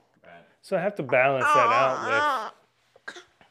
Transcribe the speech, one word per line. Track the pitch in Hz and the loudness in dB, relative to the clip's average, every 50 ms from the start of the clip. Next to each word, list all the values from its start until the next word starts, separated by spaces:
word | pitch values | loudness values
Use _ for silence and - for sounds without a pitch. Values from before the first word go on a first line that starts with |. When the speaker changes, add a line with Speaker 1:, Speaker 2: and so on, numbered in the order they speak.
| _ _ _ _ _ | _ _ _ _ _
Speaker 1:
Right. | 87 87 - - _ _ _ | -20 -20 -20 -20 _ _ _
Speaker 2:
So | - - 196 | -8 -4 -4
I | 175 | -2
have | 175 208 202 | -2 -2 -4
to | - | -6
balance | 151 123 135 123 131 139 139 131 - | -4 0 2 2 2 2 2 0 2
that | 294 302 | 2 4
out | 285 - 233 - - - 254 269 - - 254 277 285 294 294 269 233 214 - - _ _ _ _ _ _ _ _ _ _ | 4 4 4 2 2 2 2 0 -2 -4 -2 -2 0 0 0 -2 -4 -6 -10 -14 _ _ _ _ _ _ _ _ _ _
with, | - - 359 - _ _ _ _ _ | -20 -20 -20 -20 _ _ _ _ _